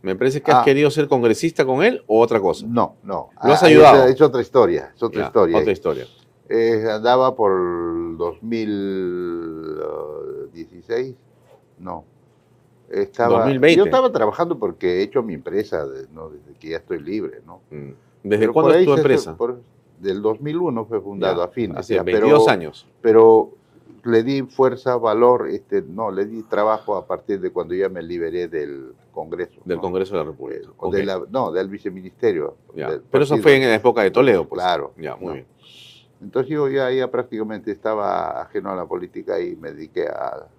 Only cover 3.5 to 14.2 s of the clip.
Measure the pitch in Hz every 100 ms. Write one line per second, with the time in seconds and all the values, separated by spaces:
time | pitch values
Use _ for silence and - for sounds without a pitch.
3.5 | 151 170 151 151 135 127 135 151 123 113
4.5 | 131 101 78 69 _ 117 - 69 113 87
5.5 | 85 107 92 90 67 62 _ _ _ _
6.5 | 113 113 110 110 107 113 127 131 127 104
7.5 | 95 90 87 85 82 85 82 85 82 110
8.5 | 117 107 104 98 95 90 90 87 85 82
9.5 | 80 80 78 78 76 76 76 73 71 71
10.5 | 82 82 90 - 117 131 120 _ _ _
11.5 | _ _ _ 90 87 _ _ _ _ _
12.5 | _ _ _ _ 95 98 - 117 95 135
13.5 | 131 147 170 202 262 254 139